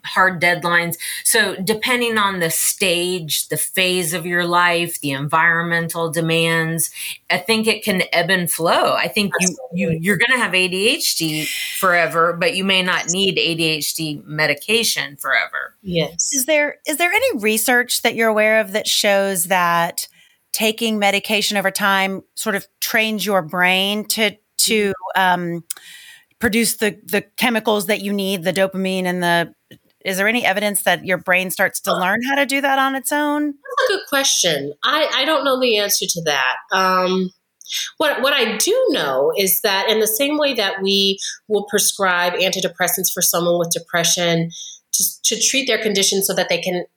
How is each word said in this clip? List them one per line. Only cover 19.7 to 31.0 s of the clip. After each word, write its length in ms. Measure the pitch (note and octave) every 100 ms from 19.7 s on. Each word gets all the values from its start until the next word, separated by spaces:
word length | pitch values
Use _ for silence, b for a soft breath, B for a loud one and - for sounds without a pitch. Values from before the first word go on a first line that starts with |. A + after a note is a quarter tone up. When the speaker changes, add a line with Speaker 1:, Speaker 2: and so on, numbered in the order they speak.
| E3+ E3+ - - b b b _
Speaker 3:
taking 460 | - G#3+ G#3+ A#3 G#3+
medication 600 | G3+ G3 - G#3+ G3+ G#3
over 120 | F#3+
time 520 | F#3+ G3+ G3 F#3+ F#3+ -
sort 200 | - A3
of 120 | G3 - _
trains 460 | - A3+ A3 G#3+ F#3
your 160 | F#3+
brain 640 | D#3 F3+ F3+ F#3 G3 G#3 G#3
to, 240 | - G#3+ G#3 _ -
to, 340 | - A3 G3+ F#3+ - F#3
Speaker 2:
Mm-hmm. 40 | F#3 F3+
Speaker 3:
um, 220 | F3 E3+ - B B B B B B _
produce 380 | A#3 A3 A3+ -
the, 220 | G#3 G3+
the 180 | - G3+ G3+ -
chemicals 500 | - A3+ A3+ G#3+ F#3
that 140 | G3+
you 120 | G3
need, 320 | G3+ F#3+ G3
the 80 | E3
dopamine 520 | F3 F#3+ F#3+ F#3+ F#3+
and 180 | F3+ F3+
the, 300 | F3 E3+ E3 _ _ - _ _
is 120 | F#3 F#3
there 120 | G3+
any 160 | A#3 F#3
evidence 380 | F#3+ G#3 G3
that 200 | - F3